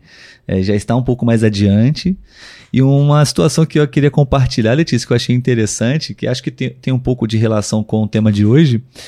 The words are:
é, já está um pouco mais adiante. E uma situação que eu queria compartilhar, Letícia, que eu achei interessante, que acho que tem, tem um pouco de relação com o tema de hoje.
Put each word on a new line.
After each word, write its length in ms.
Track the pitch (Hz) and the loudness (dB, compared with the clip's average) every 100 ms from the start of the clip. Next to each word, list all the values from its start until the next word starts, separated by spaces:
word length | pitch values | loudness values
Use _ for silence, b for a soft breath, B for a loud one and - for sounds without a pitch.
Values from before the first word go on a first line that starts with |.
| B B B B - | B B B B -6
é, 160 | 95 | -4
já 140 | 95 104 | -2 -2
está 220 | - 120 | -2 -2
um 40 | |
pouco 240 | 127 123 117 | -2 -2 0
mais 200 | 117 110 | 2 2
adiante. 720 | 101 101 101 120 151 180 190 B B B B B | 2 2 2 2 0 -4 -6 B B B B B
E 100 | 123 | 0
uma 420 | 135 139 143 147 | 2 2 2 2
situação 420 | 143 - 160 - 160 | 2 0 0 0 0
que 140 | 156 | 0
eu 80 | 147 | 0
queria 240 | 135 143 | 0 0
compartilhar, 640 | 147 135 139 127 - 110 | 2 0 0 0 0 0
Letícia, 340 | 139 165 123 - | 0 0 -2 0
que 60 | |
eu 20 | 120 | -2
achei 200 | - 123 | 0 -2
interessante, 760 | 123 120 107 - 117 151 - | 0 0 -2 -2 -2 -2 -6
que 140 | - - | -8 -6
acho 160 | 127 | -6
que 80 | - | -8
tem, 180 | - 131 | -8 -10
tem 240 | - - | -8 -4
um 60 | 127 | -2
pouco 260 | 127 127 113 | -2 -4 -2
de 100 | 110 | 0
relação 460 | 113 110 104 110 | 0 0 -2 -4
com 200 | 107 110 | -2 -2
o 40 | 107 | -2
tema 240 | 110 110 | 0 0
de 140 | 104 104 | 2 4
hoje. 380 | 131 160 117 - B | 4 4 0 -4 B